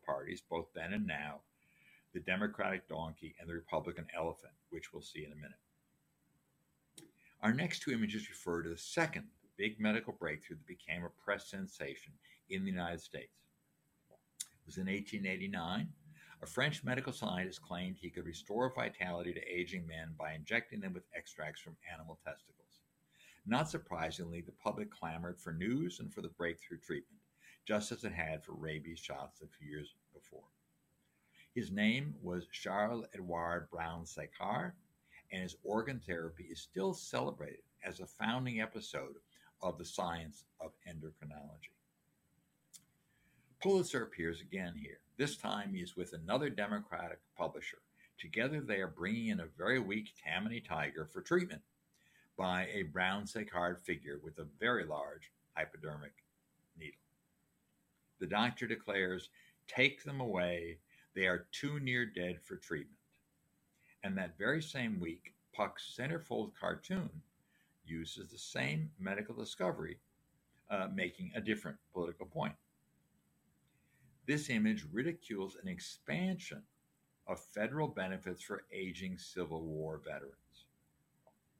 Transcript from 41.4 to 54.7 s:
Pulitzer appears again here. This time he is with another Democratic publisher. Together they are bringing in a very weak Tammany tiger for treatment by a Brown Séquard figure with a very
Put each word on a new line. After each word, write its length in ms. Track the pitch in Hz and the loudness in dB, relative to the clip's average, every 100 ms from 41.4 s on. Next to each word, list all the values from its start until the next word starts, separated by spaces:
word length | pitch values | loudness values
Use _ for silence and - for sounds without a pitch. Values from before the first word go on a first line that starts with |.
| 73 76 - _ _ _ _ _ _ _ _ _ _ - _ _ _ _ _ _ _ - | -12 -14 -16 _ _ _ _ _ _ _ _ _ _ -20 _ _ _ _ _ _ _ 0
Pulitzer 440 | 190 190 175 131 | 6 8 8 2
appears 380 | 110 - 82 82 | 0 0 0 0
again 340 | - 95 90 78 | -2 -2 -2 -4
here. 200 | - - _ - | -8 -12 _ -2
This 180 | 139 - | 0 0
time 380 | 104 101 98 | 0 0 0
he 80 | 92 | -2
is 140 | 87 - | -2 -4
with 180 | 85 | -4
another 360 | 82 80 123 147 | -4 2 2 2
Democratic 720 | 104 104 104 104 85 85 85 _ - | 0 0 0 -2 -4 -4 -8 _ -2
publisher. 440 | 82 76 - - _ _ - - | -2 -2 -8 -10 _ _ -20 -14
Together 420 | - 110 131 151 | -4 2 2 2
they 180 | 127 98 | 2 2
are 60 | 92 | 0
bringing 400 | 80 92 117 110 | 0 0 2 2
in 120 | 92 | 0
a 80 | 80 - | 0 0
very 220 | 95 131 | 4 4
weak 300 | 95 107 - - | 4 0 -2 -8
Tammany 360 | 76 85 107 117 | -2 0 0 -2
tiger 460 | - 78 73 80 78 | -2 0 0 0 -6
for 160 | 92 | -6
treatment 400 | - 180 175 73 - _ _ _ _ - _ - | 2 4 4 -4 -14 _ _ _ _ -20 _ 0
by 300 | 92 90 92 | 2 4 2
a 100 | 101 | 0
Brown 400 | 82 90 92 98 | 0 4 4 4
Séquard 560 | 101 113 104 87 87 90 | 0 -4 -2 2 2 2
figure 400 | - 80 73 71 | 0 -2 -2 -8
with 140 | 78 78 | -8 -8
a 100 | 76 - | -10 0
very 260 | 117 | 4